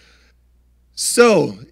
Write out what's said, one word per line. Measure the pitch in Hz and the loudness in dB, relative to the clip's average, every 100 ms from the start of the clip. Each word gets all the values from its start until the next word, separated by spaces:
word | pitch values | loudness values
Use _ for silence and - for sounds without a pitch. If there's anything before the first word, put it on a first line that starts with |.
| _ _ _ _ _ _ _ _ _ - | _ _ _ _ _ _ _ _ _ -10
So | - - 240 196 131 101 120 | -4 2 2 2 -2 -8 -14